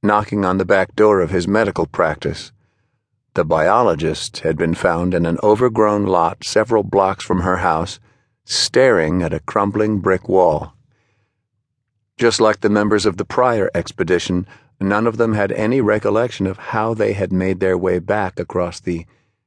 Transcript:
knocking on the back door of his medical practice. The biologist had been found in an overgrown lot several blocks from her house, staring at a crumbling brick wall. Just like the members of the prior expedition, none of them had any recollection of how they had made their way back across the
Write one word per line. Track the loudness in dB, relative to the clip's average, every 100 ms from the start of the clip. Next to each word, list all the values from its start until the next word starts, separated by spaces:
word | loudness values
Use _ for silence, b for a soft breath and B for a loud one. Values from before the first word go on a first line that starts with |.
knocking | 2 0 0 -2
on | 0 0
the |
back | 2 2 0
door | 2 4 4
of | 2
his | -2 0
medical | 0 0 -2 -4
practice. | 0 -2 0 -8 -8 -14 _ _ _ _ _ _ _ _
The | -4
biologist | 0 2 2 4 2 0 -2 -6 -10 -6
had | -4 -2
been | -2
found | 0 0 0 0
in | 0 -2
an | 0
overgrown | 2 2 2 2 2 2 0
lot | 2 0 -2
several | -2 -2 2 0
blocks | 2 2 2 -2
from | -4 -2
her | 0 0
house, | 0 0 -4 -10 _ _ _ _ _
staring | -4 0 2 4 4 2 0
at | -2
a | -4
crumbling | -4 -2 0 0 -2 0
brick | 0 -2 0
wall. | 2 4 2 -6 _ _ _ _ _ _ _ _ _ _ _ _ _ _ _
Just | 0 4
like | 2 2
the | 2
members | 2 2 2
of | 0 -2
the |
prior | -4 0 2 2 0
expedition, | -2 -6 -6 0 0 0 -4 -4 b b _
none | -2 0 0
of | 0
them | -2
had | 0 -2
any | 0 0 0
recollection | 2 0 0 0 -2 -4 -6
of | -6
how | -6 -4 -4
they | -2 -2
had | -2 -2
made | -2 -2 0
their | 0 0
way | 0 -2
back | -2 -2 -2 -6
across | -6 -4 -6 -6
the | -8 -8 -10 _ _ _